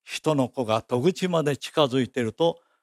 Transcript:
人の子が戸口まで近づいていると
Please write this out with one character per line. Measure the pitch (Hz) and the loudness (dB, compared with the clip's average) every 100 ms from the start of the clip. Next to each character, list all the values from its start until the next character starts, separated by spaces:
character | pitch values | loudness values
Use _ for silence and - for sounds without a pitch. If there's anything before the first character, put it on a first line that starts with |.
人 | - - 156 | -14 -4 0
の | 147 120 | 0 0
子 | - | -2
が | 110 110 | -2 -2
戸 | - 123 | 0 0
口 | 160 185 185 | 0 0 -2
ま | 170 | 0
で | 147 135 | 0 -4
近 | - - | -4 0
づ | 143 131 | 2 2
い | 120 | -2
て | 131 | -2
い | |
る | 113 | -4
と | - 165 165 _ _ | 0 0 -2 _ _